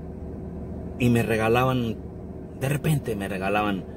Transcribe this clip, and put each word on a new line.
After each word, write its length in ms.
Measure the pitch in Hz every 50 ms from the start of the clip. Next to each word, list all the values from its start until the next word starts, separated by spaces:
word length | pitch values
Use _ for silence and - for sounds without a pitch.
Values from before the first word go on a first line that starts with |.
| - - - - - - - - - - - - - - - - - - - -
y 100 | 123 120
me 120 | 120 117
regalaban, 760 | 107 107 113 110 110 110 117 123 131 131 127 127 117 113 104 - - - - - - - - - - - - -
de 100 | 131 135
repente 460 | 147 143 - 160 156 135 - 123 107
me 120 | 101 98
regalaban, 560 | 92 98 92 95 98 101 104 104 104 98 90 76 - -